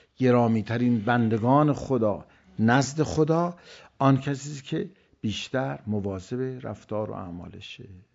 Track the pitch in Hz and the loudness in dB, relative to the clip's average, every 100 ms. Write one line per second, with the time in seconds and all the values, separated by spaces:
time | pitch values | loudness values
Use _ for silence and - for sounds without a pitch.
0 | _ - 127 120 117 113 104 117 123 117 | _ 0 4 4 4 2 0 0 2 2
1 | 104 120 113 113 117 139 151 139 - 127 | 2 2 2 2 4 4 4 0 -2 0
2 | 110 90 - _ _ - 110 123 135 151 | 0 -2 -8 _ _ 0 4 4 2 0
3 | 143 90 156 160 175 175 - - - - | -2 0 2 2 -2 -6 -18 -20 -14 0
4 | 139 135 143 139 147 147 - 160 - - | 4 4 2 -6 -8 -12 -8 -6 -8 -12
5 | _ _ 110 98 - 131 135 139 107 107 | _ _ -6 -6 -6 -4 -4 -6 -4 -4
6 | 98 95 90 123 131 127 120 107 - 107 | -2 -6 -6 -6 -6 -8 -10 -12 -8 -6
7 | 107 101 95 87 85 101 95 - - 92 | -6 -8 -10 -12 -14 -16 -16 -18 -18 -20
8 | 95 | -20